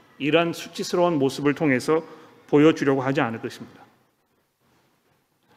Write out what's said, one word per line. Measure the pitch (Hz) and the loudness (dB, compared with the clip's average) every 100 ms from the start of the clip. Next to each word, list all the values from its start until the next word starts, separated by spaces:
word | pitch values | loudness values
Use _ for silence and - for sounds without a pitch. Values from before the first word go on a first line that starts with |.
| _ - | _ -8
이러한 | 151 156 170 | 0 0 0
수치스러운 | 156 - - 190 180 175 160 | -4 -10 -10 -4 0 2 2
모습을 | 135 135 143 | 0 0 -2
통해서 | 139 156 127 135 160 160 - - - - | 0 0 0 0 -2 -4 -14 -20 -20 0
보여주려고 | 147 151 156 139 135 | 4 6 4 0 0
하지 | 131 139 | 0 -2
않을 | 120 113 | -2 -4
것입니다. | 117 - 110 - - _ _ _ _ _ _ _ _ _ _ _ _ _ _ _ _ | -10 -14 -18 -20 -20 _ _ _ _ _ _ _ _ _ _ _ _ _ _ _ _